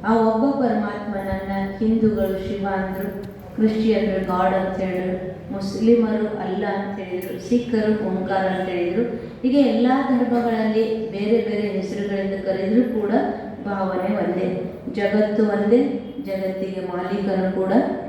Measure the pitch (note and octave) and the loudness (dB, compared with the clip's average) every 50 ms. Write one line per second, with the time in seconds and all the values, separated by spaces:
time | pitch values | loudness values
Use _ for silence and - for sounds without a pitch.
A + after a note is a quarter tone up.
0 | - G#3+ A3+ A3+ A3 A3 A3 G#3+ C4 C#4+ - - B3+ A3+ G#3+ G#3+ G#3+ G#3+ A3 G#3+ | 2 4 4 4 4 4 4 4 2 2 2 2 0 2 2 0 -2 -2 -4 -6
1 | - A3+ G3+ F#3+ G3 G3 F#3+ G3 - - G3 G3 G3 - - - A3 A3 A3+ A3+ | -6 -6 -6 -4 -4 -4 -4 -4 -4 -4 -4 -2 -4 -4 -4 -2 0 2 2 4
2 | A3 G#3+ G3+ F#3+ F#3+ F#3+ F#3+ - F#3+ G3 G3+ G3+ F#3+ G3 G3 F#3+ F#3+ F#3+ F#3+ F#3+ | 4 2 4 2 0 0 0 -4 -4 -4 -4 -4 -2 -2 -2 -2 -4 -4 -4 -6
3 | G3+ - - - - - - - - - - - A3 G#3+ G#3+ A3 A3 A3 G#3+ G#3+ | -6 -6 -6 -8 -10 -12 -14 -14 -16 -12 0 2 2 2 2 2 2 2 2 4
4 | G#3+ G3 F#3+ F#3 - F#3 F#3 F3+ F#3 F#3+ F#3+ F#3+ F#3+ F#3+ F#3+ F#3+ F#3+ F#3 F#3 F#3 | 2 2 0 0 0 0 0 2 2 2 2 2 0 -2 -2 -2 -2 -2 -2 -2
5 | F#3 F#3 F#3 F#3 F#3 F#3 F3+ - - - G3 G3 G3 G3 - G3+ A3 A3+ A#3+ A#3 | -2 -2 -4 -4 -6 -8 -10 -10 -10 -8 -8 -6 -6 -6 -2 2 6 6 6 6
6 | A3 G#3+ G#3+ A3 G#3+ G#3 G#3 G3 F#3 F#3 F#3 G3+ G3+ - - G3 G3+ G3+ - G3 | 4 2 0 0 -2 -2 -4 -6 -4 -4 -4 -2 -2 -2 -2 -2 -4 -6 -6 -8
7 | F#3+ F#3 F3+ F#3 F#3 - - - - - A#3+ A#3+ A#3 - A#3 G#3+ G#3+ G#3+ G#3+ G#3 | -8 -6 -6 -6 -6 -6 -8 -8 -2 0 2 2 2 2 0 2 2 2 2 2
8 | F#3+ F#3+ F#3 F#3 F#3 F#3+ G3 F#3+ F#3+ F#3 F#3 F#3 F#3 F3+ F3 F3 F3 F3 - A3 | 0 -2 -2 -2 -2 0 0 0 0 0 0 -2 -2 -2 -2 -2 -2 0 0 0
9 | A#3+ - - - - - - - - B3+ B3+ C#4+ C4+ A#3 A3 A3+ A#3+ B3+ C4 C#4 | 0 -2 -4 -8 -8 -12 -10 -2 0 2 4 6 6 6 4 4 4 4 4 2
10 | C4+ - B3+ A#3+ B3 A3+ A#3+ A#3+ A#3 A#3 A3 A3 A3 G#3+ G#3+ A3 A3+ A3+ A3 A3+ | 2 2 2 2 2 2 2 0 2 2 0 2 0 2 2 2 2 2 0 -2
11 | G#3+ F#3+ F#3+ G3+ G#3 G#3+ A#3 A3+ G3+ A3 G#3+ G#3 G#3 G3+ F#3+ F#3 F#3 - - G3+ | -4 -4 -4 -2 2 2 2 2 2 0 -2 -2 -2 -2 -2 -2 -4 -4 -4 -4
12 | G3+ G3+ G3+ G3 G3 F#3+ G3 G3 F#3+ F#3+ F#3+ F#3+ F#3+ G3+ A3 B3 A#3+ - A#3 G#3+ | -2 -2 -2 -2 -2 -2 -4 -2 -2 -2 -2 0 0 2 4 4 2 2 0 -2
13 | G3+ G3+ A3 - G4 - - - - - - - - G3+ G3+ G3 F#3+ F#3+ F#3 F#3 | 0 2 2 2 2 0 -4 -6 -8 -10 -12 -8 -6 -6 -4 -2 -2 -2 -2 -2
14 | F#3 G#3+ G#3+ G#3 F3+ F3+ F3+ F#3 F#3 F3+ F3+ - - - - - - - - G#3+ | -2 -2 0 0 0 -2 0 -2 -2 -2 -2 -4 -6 -8 -10 -10 -10 -6 -4 0
15 | G3+ G3 G#3 G#3 G#3+ G#3 G#3+ A3 G#3+ G#3 G3+ G#3 G3+ G#3+ A#3 C4 C#4+ - - - | 0 2 4 4 2 2 4 2 2 2 2 2 4 4 6 4 4 2 -2 -4
16 | - - - - - F#3+ G3 F#3+ F#3+ F#3 F#3 F#3+ F#3+ F#3+ F#3+ F#3+ F#3 - F3+ F3+ | -8 -10 -12 -10 -6 -6 -4 -2 -2 -4 -4 -4 -4 -4 -4 -6 -6 -4 -4 -4
17 | F#3 F#3 G3 G3+ G3 G3 F#3+ F#3 F#3 F#3+ - F#3 F#3 F#3+ G#3 B3+ D#4 - - - | -2 -2 -2 -2 0 0 0 2 0 0 0 0 0 2 2 2 2 2 -2 -6
18 | - | -6